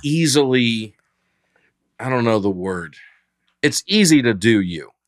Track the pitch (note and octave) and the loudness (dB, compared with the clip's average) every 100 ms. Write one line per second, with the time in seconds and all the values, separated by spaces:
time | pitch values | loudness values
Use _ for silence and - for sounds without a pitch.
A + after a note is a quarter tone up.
0 | D3 D#3+ D#3 C#3+ C3+ B2+ A#2 A2+ G#2+ _ | -2 0 2 2 2 2 0 -2 -8 _
1 | _ _ _ _ _ _ _ _ _ - | _ _ _ _ _ _ _ _ _ -12
2 | B2+ B2+ A#2 G#2+ G2+ F#2 F#2 F2+ D#2+ - | -6 -2 0 0 -2 -4 -6 -8 -10 -18
3 | - _ _ _ _ - D3 - - G#3+ | -20 _ _ _ _ -4 -4 -4 -2 2
4 | F3+ D3 A#2+ G2 A2 G#2+ F2+ D#2+ - _ | 4 4 2 0 2 2 0 -8 -14 _